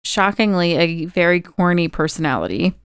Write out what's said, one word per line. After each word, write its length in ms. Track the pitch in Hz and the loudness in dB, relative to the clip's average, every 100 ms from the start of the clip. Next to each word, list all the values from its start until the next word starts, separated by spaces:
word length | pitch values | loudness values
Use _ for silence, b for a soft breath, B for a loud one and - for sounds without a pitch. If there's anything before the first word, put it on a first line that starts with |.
shockingly 720 | - - 196 202 214 185 170 165 | -6 -2 0 0 0 2 2 2
a 300 | 165 165 165 | 0 -2 -4
very 360 | 185 170 175 | 0 2 2
corny 460 | - - 175 175 165 | -2 0 2 2 0
personality. 840 | - 160 - 156 117 90 98 185 - _ | -2 -4 -2 -2 -2 -4 -2 -2 -2 _